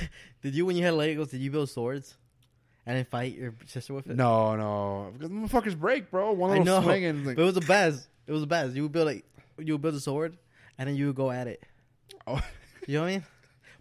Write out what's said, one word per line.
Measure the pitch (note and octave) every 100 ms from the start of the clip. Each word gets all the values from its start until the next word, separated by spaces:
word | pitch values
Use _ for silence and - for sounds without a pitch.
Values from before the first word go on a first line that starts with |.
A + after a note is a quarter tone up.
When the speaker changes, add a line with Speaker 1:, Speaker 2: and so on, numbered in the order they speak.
| - -
Speaker 1:
<laughs> | - _
did | C#3 C#3+
you, | F3+
when | F3
you |
had | F3 D#3+
Legos, | D#3 D3+ C#3+
did | C3
you | C3+
build | D3+ C#3
swords | B2+ A#2 C#3 - - _ _ _ _ _ _ A#2+
and | B2+
then | B2
fight | A#2+ B2+
your | - B2+ A2+ -
sister | B2+ -
with | C#3 -
it? | B2
Speaker 2:
No, | A#2+ A2+ A2 G#2+
no. | G#2+ G#2 G2+ G2 G2
Because | A#2+ D#3+
motherfuckers | G#3 G#3+ A#3+ G#3+ D#3+
break, | F#3+ C4+ F#3
bro. | F#3 G#3
One | F#3+ F#3
Speaker 1:
I | G3
Speaker 2:
little | F3+
Speaker 1:
know, | F#3
Speaker 2:
swing | F3 F#3+ F3
and, | D3 C#3
like, | C#3
Speaker 1:
but |
it | F3+
was | F#3
the |
best. | D#3 G3+ E3+ C3+ - _ -
It |
was | D#3
the | D3
best. | E3+ C3+ C3
You |
would | D3+
build, | E3 D#3
like, | G#2+ - - _ -
you | D#3
would | D3+
build | D#3+ C#3+
a |
sword | C#3+ C#3+ D#3+ E3+ _ _ - -
and | C3+
then | C#3
you | C#3+
would | C3
go | C3
at | B2 B2
it. | - - _ _ _ - - -
Speaker 2:
Oh. | C3+ - - - - -
Speaker 1:
You | D3
know |
what | F3
I |
mean? | G3 - _ _ _ _ -